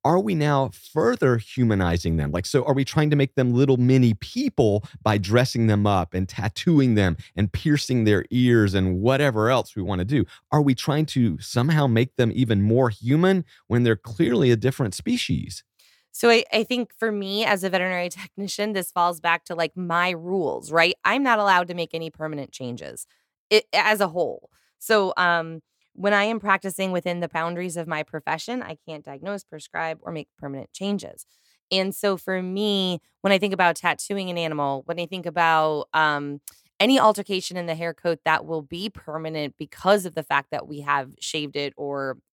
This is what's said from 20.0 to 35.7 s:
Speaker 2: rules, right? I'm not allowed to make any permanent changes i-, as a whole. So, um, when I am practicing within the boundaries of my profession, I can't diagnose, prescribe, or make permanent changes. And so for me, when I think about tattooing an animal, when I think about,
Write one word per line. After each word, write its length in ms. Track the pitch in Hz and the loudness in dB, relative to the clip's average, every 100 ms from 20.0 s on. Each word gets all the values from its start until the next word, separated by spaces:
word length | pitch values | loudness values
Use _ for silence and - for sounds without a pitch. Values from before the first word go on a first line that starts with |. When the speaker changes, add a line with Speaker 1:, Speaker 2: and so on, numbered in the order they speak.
| 180 | 0
Speaker 2:
rules, 600 | 170 170 190 147 65 151 | -4 -4 -2 -2 -4 -2
right? 240 | 165 170 - - | 2 2 2 0
I'm 180 | 240 | 0
not 160 | 277 220 | 2 2
allowed 300 | 202 180 180 | 4 2 2
to 40 | |
make 200 | 175 165 | -6 -6
any 160 | 165 160 | -6 -10
permanent 420 | - 156 147 135 | -8 -8 -8 -12
changes 560 | - 127 120 71 58 - _ _ _ _ | -12 -10 -10 -12 -14 -18 _ _ _ _
i-, 100 | 214 - | 0 2
as 300 | 185 208 214 | -2 0 0
a 80 | 190 | -2
whole. 400 | 170 143 71 _ _ _ _ | -2 -4 -6 _ _ _ _
So, 340 | - 220 190 - | 2 2 2 0
um, 460 | 175 170 165 165 _ _ _ | 2 2 -2 -12 _ _ _
when 200 | - 196 | -4 0
I 120 | 202 208 | 2 0
am 160 | 226 | -2
practicing 500 | 202 190 196 180 190 | 0 -2 -2 -4 -2
within 300 | 180 180 175 | -2 -4 -6
the 80 | 170 | -4
boundaries 480 | 165 165 175 180 165 | -4 -4 -6 -6 -8
of 100 | 165 | -6
my 160 | 156 | -6
profession, 580 | 151 156 - 160 - 247 | -6 -8 -6 -6 -6 -8
I 160 | 214 160 - | -10 -14 -14
can't 180 | 151 143 | -16 -16
diagnose, 400 | 139 170 202 - | -14 -10 -10 -12
prescribe, 540 | 156 - 165 160 160 | -20 -12 -8 -6 -8
or 100 | - | -10
make 160 | 160 - _ | -12 -12 _
permanent 360 | 143 135 - | -12 -12 -14
changes. 520 | - 196 202 - - - _ _ _ _ | -8 -4 -4 -6 -18 -20 _ _ _ _
And 240 | 190 190 - | -2 -2 -2
so 220 | 208 185 | -2 -2
for 240 | - 185 | -4 -4
me, 580 | 185 190 208 202 185 175 _ _ | -4 -2 0 0 0 -4 _ _
when 100 | 190 | 2
I 60 | 190 | 2
think 160 | 196 | 2
about 240 | 185 180 170 | 2 0 2
tattooing 520 | 175 151 - 196 185 | -2 -2 -6 -6 -4
an 80 | 170 | -4
animal, 460 | 165 147 143 135 131 | -4 -2 -2 -4 -6
when 120 | 170 | -8
I 60 | 170 | -6
think 200 | 190 170 | -8 -6
about, 600 | 160 165 160 156 | 0 2 4 2